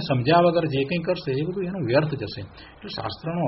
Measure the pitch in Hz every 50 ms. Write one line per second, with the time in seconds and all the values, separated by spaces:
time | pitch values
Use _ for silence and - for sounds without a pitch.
0 | - - 139 123 117 135 165 175 175 175 165 170 160 147 131 135 139 139 175 170
1 | 160 185 180 175 - - 127 135 156 180 180 202 185 175 190 190 135 110 120 143
2 | 156 151 143 120 110 101 - 104 101 101 - - - - - - - - - -
3 | 110 107 98 - - 160 170 175 170